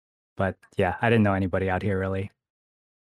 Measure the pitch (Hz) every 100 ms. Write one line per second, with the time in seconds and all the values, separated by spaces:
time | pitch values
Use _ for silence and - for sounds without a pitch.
0 | _ _ _ - 95 - _ - 90 -
1 | 117 117 104 95 95 92 95 92 101 95
2 | 95 95 101 _ _ _ _ _ _ _
3 | _